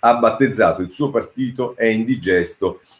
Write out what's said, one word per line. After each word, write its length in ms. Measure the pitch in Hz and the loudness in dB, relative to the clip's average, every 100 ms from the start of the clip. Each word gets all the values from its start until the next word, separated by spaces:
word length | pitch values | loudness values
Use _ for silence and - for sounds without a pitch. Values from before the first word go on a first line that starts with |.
ha 140 | 117 117 | 4 4
battezzato 640 | 117 - 135 107 92 82 | 2 2 0 2 0 2
il 100 | 92 | -6
suo 180 | - 143 | -4 -2
partito, 640 | 113 - - 131 123 123 | -2 -6 -8 -8 -4 -6
è 120 | - 113 | -2 0
indigesto. 960 | 110 113 127 90 92 85 - 95 - _ _ | 0 -2 -2 0 0 0 -4 -6 -6 _ _